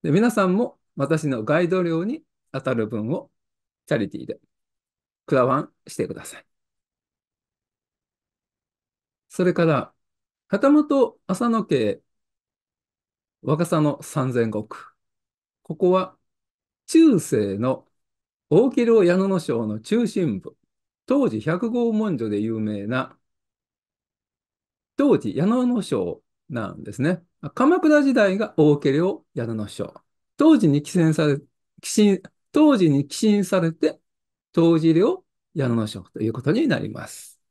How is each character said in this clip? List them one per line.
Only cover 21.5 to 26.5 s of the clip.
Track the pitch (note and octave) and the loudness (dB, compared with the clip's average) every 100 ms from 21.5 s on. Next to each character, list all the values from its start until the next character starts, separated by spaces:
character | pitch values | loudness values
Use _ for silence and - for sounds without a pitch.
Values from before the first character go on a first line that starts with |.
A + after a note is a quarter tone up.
| F3 A3 | -4 -2
号 | A#3+ A#3 | -2 -2
文 | G#3+ G#3+ C#3 | -2 -2 -4
書 | A2+ | -4
で | G#2 | -4
有 | A2 A2 | -4 -4
名 | G#2+ G#2 G2+ | -6 -6 -4
な、 | B2+ C3 _ _ _ _ _ _ _ _ _ _ _ _ _ _ _ _ _ _ - | -6 -6 _ _ _ _ _ _ _ _ _ _ _ _ _ _ _ _ _ _ -2
当 | C#4+ F#3+ | 2 2
時 | G#2+ F2+ | 0 -4
矢 | F#3 | -2
野 | B3 B3 | 0 -2
の | A#3+ | -2
庄 | F3+ A#2+ F2 - _ _ | -4 -4 -6 -8 _ _
な | _ | _